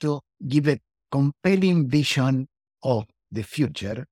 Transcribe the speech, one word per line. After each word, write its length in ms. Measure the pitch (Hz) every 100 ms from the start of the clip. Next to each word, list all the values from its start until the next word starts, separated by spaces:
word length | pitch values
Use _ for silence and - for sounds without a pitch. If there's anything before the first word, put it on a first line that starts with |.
to 200 | 151 143 _ _ 127
give 220 | 147 147
a 100 | 135 _ _ -
compelling 800 | 139 143 - 185 190 185 175 135
vision 580 | 151 139 143 131 131 139 _ _ _
of 220 | 135 113 110 _ _
the 100 | 104
future, 640 | 107 - 127 - 98 117 127